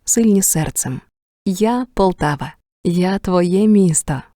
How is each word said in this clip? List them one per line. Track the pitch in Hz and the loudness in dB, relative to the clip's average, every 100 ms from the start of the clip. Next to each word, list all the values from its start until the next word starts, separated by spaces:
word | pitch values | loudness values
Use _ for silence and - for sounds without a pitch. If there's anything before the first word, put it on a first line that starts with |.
сильні | - - 226 196 | -4 0 2 2
серцем. | 196 160 143 - 131 131 - _ _ _ - | 2 -2 -4 -6 -6 -8 -12 _ _ _ -6
Я | 185 214 247 254 | -2 0 0 -4
Полтава. | - 190 180 151 139 135 - _ _ | -2 -2 0 -4 -4 -8 -14 _ _
Я | 175 175 185 196 | -2 0 0 -2
твоє | - 180 175 185 214 | -2 0 2 2 4
місто. | 208 185 156 - 135 - | 4 4 0 -4 -6 -8